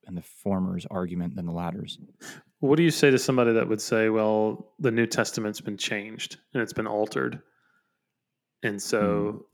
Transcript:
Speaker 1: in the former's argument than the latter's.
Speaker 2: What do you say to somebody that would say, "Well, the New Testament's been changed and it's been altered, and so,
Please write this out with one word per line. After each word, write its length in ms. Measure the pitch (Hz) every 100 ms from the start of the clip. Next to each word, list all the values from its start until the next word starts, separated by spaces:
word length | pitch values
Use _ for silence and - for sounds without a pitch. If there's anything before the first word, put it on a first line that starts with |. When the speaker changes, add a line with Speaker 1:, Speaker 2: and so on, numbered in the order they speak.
| -
Speaker 1:
in 60 |
the 80 | 87
former's 640 | - - 101 95 92 90 -
argument 440 | 95 90 87 87 -
than 120 | 85
the 40 |
latter's. 460 | 85 85 87 - - - - - - _ _
Speaker 2:
What 160 | 135 156
do 80 |
you 80 | 165
say 180 | 151 143
to 80 | 127
somebody 360 | - 127 117
that 140 | 113 -
would 120 | 107
say, 280 | - 113 110
"Well, 640 | 110 107 107 107 107 - -
the 120 | 131
New 140 | 113 117
Testament's 540 | 127 107 - 107 104
been 160 | 110 101
changed 600 | - 104 107 110 - - _
and 80 | 127
it's 120 | 110
been 140 | - 110
altered, 540 | 107 110 - 127 143 - _ _ _ _ _ _ _ _ _ _ _
and 180 | 113 101
so, 500 | - 110 101 104 104 107 -